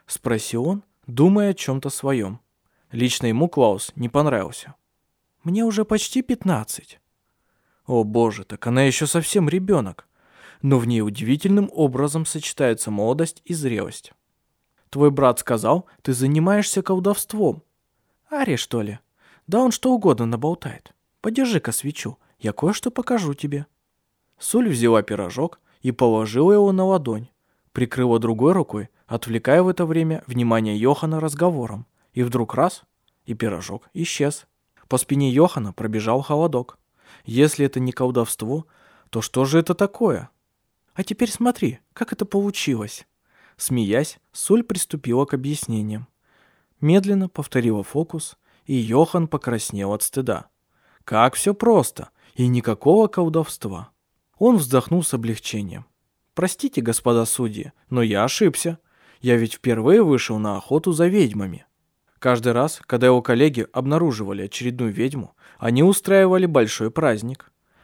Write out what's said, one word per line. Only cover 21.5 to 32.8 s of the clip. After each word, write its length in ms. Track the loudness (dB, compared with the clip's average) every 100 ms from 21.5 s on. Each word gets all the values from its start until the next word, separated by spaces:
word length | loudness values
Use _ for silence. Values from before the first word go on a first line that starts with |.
| 0 -2
свечу, 460 | -6 -6 -8 -12 -14 _ _
я 140 | -8
кое-что 380 | -2 -2 -2 -4
покажу 440 | -6 -2 -2 -2
тебе". 320 | -4 -6 -6 -10 _ _ _ _ _ _ _
Суль 300 | -2 0 2
взяла 320 | 2 4 4
пирожок 580 | 2 -4 -6 -4 -6 -6 _ _
и 100 | -6
положила 600 | 0 2 2 0 2 4
его 200 | 4 4
на 120 | 2
ладонь, 440 | 0 0 -2 -6 -10 _ _ _ _
прикрыла 460 | -4 -4 0 2 2
другой 340 | 0 2 2
рукой, 360 | 2 -2 -6 -12 _ _
отвлекая 560 | -8 -6 -4 2 4
в 60 | 4
это 160 | 0
время 400 | -2 0 -2 -4 -6
внимание 500 | -2 0 2 0 0
Йохана 440 | 2 2 0 -4
разговором. 680 | -4 0 0 0 -6 -10 -16 _ _
И 80 | -4
вдруг 320 | -2 -2 -2
раз, 300 | 0 0 -2